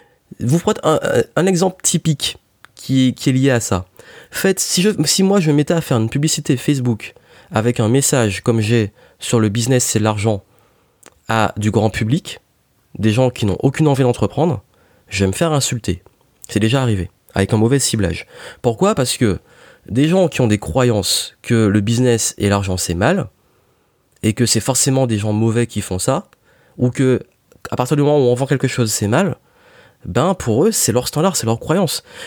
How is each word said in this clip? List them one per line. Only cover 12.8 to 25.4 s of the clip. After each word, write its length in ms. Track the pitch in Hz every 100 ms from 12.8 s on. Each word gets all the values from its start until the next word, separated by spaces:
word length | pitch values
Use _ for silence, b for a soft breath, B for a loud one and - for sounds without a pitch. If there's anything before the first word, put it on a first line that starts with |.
| _ -
des 140 | 107
gens 160 | 110 127
qui 160 | -
n'ont 140 | 107 90
aucune 280 | 139 - 156
envie 160 | 131
d'entreprendre, 580 | 127 120 107 - 170 113 - b b b _
je 160 | 95
vais 40 | 98
me 60 |
faire 180 | 95 -
insulter. 500 | 147 - 120 - 90 - _ _ _ -
C'est 120 | 101
déjà 200 | 110 135
arrivé, 300 | 127 98 85 _ _
avec 180 | - 98
un 60 | 107
mauvais 200 | 113 135
ciblage. 480 | - 110 92 78 - B B B
Pourquoi ? 320 | 123 110 196
Parce 240 | 214 127 -
que 200 | 117 87 b b b b -
des 220 | 117 151
gens 200 | 185 170
qui 120 | -
ont 60 | 123
des 100 | 104
croyances 800 | - 127 123 107 92 - - -
que 240 | - 117 110
le 140 | 107
business 520 | 101 117 127 117 - -
et 100 | 101
l'argent 300 | 101 98 92
c'est 160 | -
mal, 340 | 85 113 190 - - _ _ _ _ _ _ _ _
et 100 | 110
que 140 | 110 117
c'est 140 | 113
forcément 460 | - 127 143 131 127
des 120 | 107
gens 160 | 107
mauvais 320 | 107